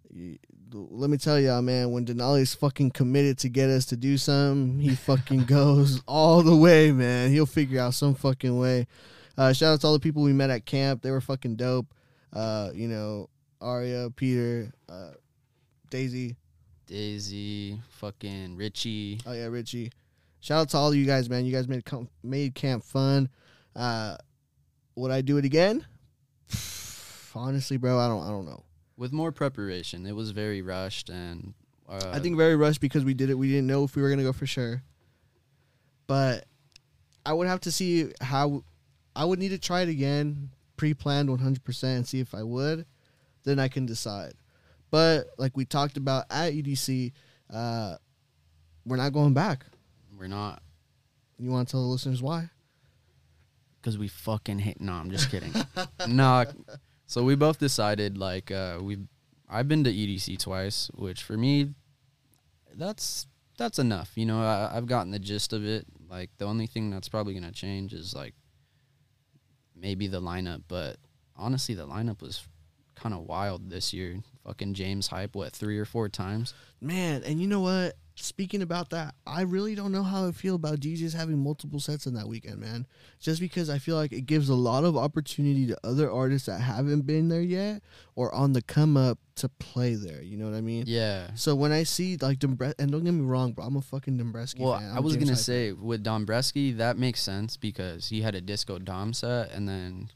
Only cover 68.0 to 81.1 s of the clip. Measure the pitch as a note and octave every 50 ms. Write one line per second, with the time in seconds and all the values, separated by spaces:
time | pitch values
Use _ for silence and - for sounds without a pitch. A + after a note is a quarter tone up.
68 | E2+ F#2 - C#3 C#3 A#2 - _ _ _ _ _ _ _ _ _ _ _ _ _
69 | _ _ _ _ _ _ _ _ _ _ _ _ _ _ _ F2 F2+ G2+ G2 F#2+
70 | G2+ F#2+ G2 F2+ F2+ F2 F2 F#2 F#2 F2+ D#2+ D#2 - - F2 F2 D#2 B1+ - -
71 | _ _ _ _ _ _ _ - G2+ B2 C3 C3 - - A2 F2 D2+ C#2 D2+ G#2
72 | A#2 A#2+ G2+ - D#2 C2 D2+ - - - _ _ _ _ _ _ _ _ _ -
73 | - A2+ G#2 E2+ D#2+ D#2 D#2+ F2+ G2+ G2+ F#2 F2 F#2 F#2 F2+ F#2 - - - F2+
74 | F#2 F2 F2+ G2 - _ _ - - - - - G2+ G2 G2 G2 F#2 F#2+ G2 G2+
75 | F#2+ - - F2+ G2 - - G2+ - - - - G#2+ G#2 G#2 G#2 G#2 - - A#2
76 | A2 G#2 - - G2 F#2+ G#2 A2 A#2+ - - - - _ _ - A#2 D3 F3+ F#3
77 | F3+ E3 D3 B2+ - - D3+ D#3+ F3+ G3+ G#3 G3 F#3 F3+ F#3 F#3 F3+ E3 - -
78 | - _ - - - - - - G3 F#3 G#3 G3+ F#3 E3 E3+ F3 E3+ - E3 E3
79 | D#3 C#3+ - _ - - C#3+ F3 F#3+ F3+ F3+ F#3+ G#3 G#3+ G#3+ G3+ G3+ G3 F#3+ F#3+
80 | G3 F#3+ G3 F#3+ F#3+ F3+ E3 - - F#3+ F#3 E3+ D#3 D3+ D#3 D3 C3+ D#3 E3 E3
81 | E3 E3